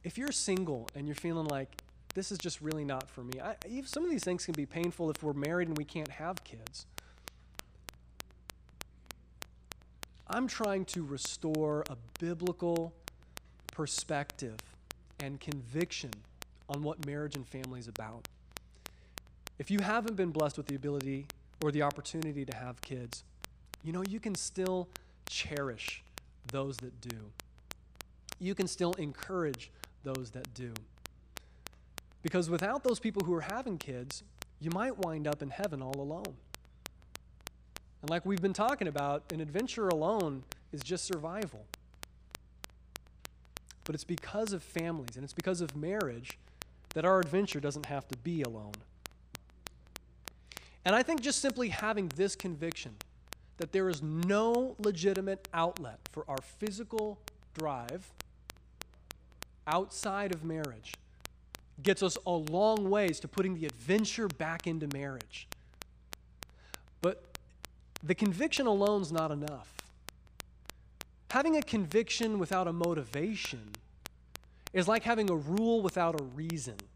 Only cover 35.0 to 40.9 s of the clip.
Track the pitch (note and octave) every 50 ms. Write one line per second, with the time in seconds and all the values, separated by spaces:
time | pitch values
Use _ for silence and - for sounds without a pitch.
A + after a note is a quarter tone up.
35 | G3 E3+ D#3+ D#3 D3 D3+ D3 D3 D3 C#3 B2+ - G3 G3 D#3 C3+ C3 C3 C3 C#3
36 | C#3 C#3+ D#3 F3 - D#3 C3+ - - - - - - - - - - - - -
37 | - - - - - - - - - - - - - - - - - - - -
38 | - D3 E3 F3 - F#3+ G3+ F3+ E3+ G3 F#3 - G#3 B3 C#4+ - G3+ E3 C#3+ D3
39 | C#3+ C#3+ C#3+ D3+ - - D#3 D#3 D#3 D3+ C#3+ F#3+ B3 B3 - A#3 G#3 F#3 E3+ D#3
40 | D#3 F3+ A3 G#3+ F3+ D3+ C#3 C3 C3 - - - - - - C#3+ B2+ B2+